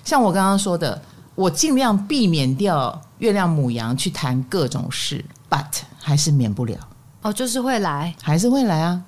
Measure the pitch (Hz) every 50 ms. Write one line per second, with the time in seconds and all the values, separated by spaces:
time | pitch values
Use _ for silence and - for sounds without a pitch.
0 | - - 320 269 233 190 170 196 190 196 196 196 196 190 175 160 165 123 - -
1 | - - - - - - - - 190 175 147 - 311 302 269 262 262 226 208 196
2 | 202 - 302 269 220 175 165 147 131 131 131 135 202 196 165 143 127 - - 151
3 | - - - - 226 226 202 202 180 170 160 151 135 123 117 117 113 117 127 131
4 | - 185 - - - 127 127 131 127 - 139 135 135 120 - - - 127 - -
5 | - - 143 - - - - - - - - 143 - - - - - - - -
6 | - 156 143 143 147 160 147 135 120 107 98 120 123 110 98 - - - - -
7 | - - - - - 214 208 - 254 240 226 262 240 262 254 214 196 165 143 143
8 | 160 175 160 - - 151 151 170 214 247 262 277 254 208 165 156 160 175 180 180
9 | 180